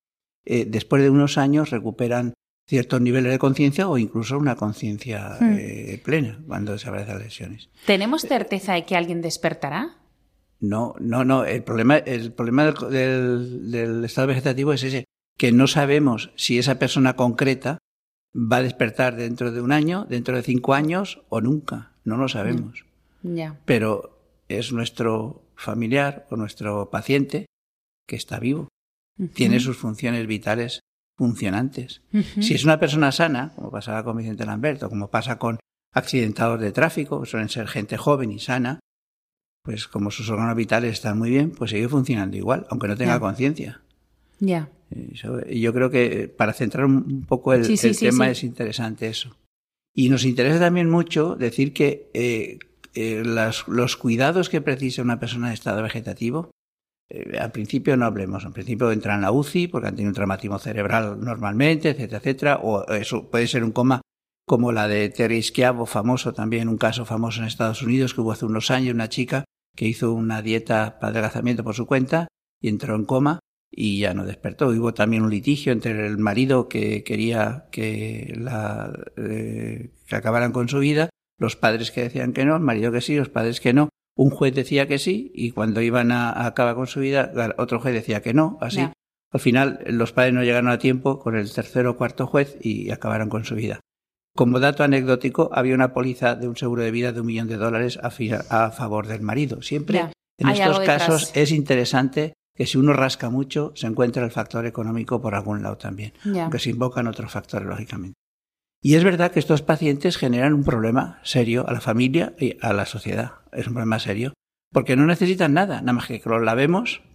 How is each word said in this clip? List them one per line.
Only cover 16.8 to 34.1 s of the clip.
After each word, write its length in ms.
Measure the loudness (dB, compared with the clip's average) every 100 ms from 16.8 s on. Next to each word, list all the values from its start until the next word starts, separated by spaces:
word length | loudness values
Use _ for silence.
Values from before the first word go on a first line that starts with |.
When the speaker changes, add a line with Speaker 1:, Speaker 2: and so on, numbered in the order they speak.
| 0 4 4 4
Speaker 1:
concreta 640 | 0 2 0 0 -4 -6 _ _ _ _ _ -4
va 220 | 0 2
a 60 |
despertar 520 | 0 0 -2 2 0 0
dentro 360 | -6 -4 -4
de 80 | -2
un 100 | 2
año, 340 | 2 2 -2 -4
dentro 280 | -4 -2 -2
de 80 |
cinco 300 | 0 0 2
años 500 | 2 2 -2 -4 -10 _
o 120 | -2
nunca. 500 | 0 0 -2 -10 -12 _
No 120 | -4 -2
lo 100 | -2
sabemos. 560 | -2 -2 -2 -4 -12 -20 _ _ _
Speaker 2:
Ya. 360 | -8 -6 -8 -10 0
Speaker 1:
Pero 540 | 2 2 -2 -6 _ _ _ _
es 220 | -6 -4
nuestro 680 | -4 -6 -2 0 0 -4 -12 _ -12
familiar 680 | -6 -4 0 2 0 -4 -8
o 60 | -6
nuestro 520 | -6 -6 -4 -4 -4
paciente 580 | -6 0 2 2 -4 -10 _ _ _ _ _ -12
que 80 | -12
está 240 | -8 -4
vivo. 300 | -2 -4 -6 _ _ _ _ -10
Speaker 2:
Ujú. 100 | -8
Speaker 1:
Tiene 260 | 0 4 4
sus 180 | 2 -4
funciones 480 | -6 -4 -4 -2 -4
vitales 520 | -4 -2 -2 -2 -8 _ _ _ -2
funcionantes. 840 | 0 0 -2 0 -2 -6 -12 -16 _
Speaker 2:
Ujú. 280 | -2 0 0
Speaker 1:
Si 120 | 0 4
es 80 | 4
una 140 | 4
persona 320 | 4 4 2
sana, 400 | 2 0 0 -4 -10
como 140 | -10
pasaba 320 | -10 -6 -6
con 140 | -4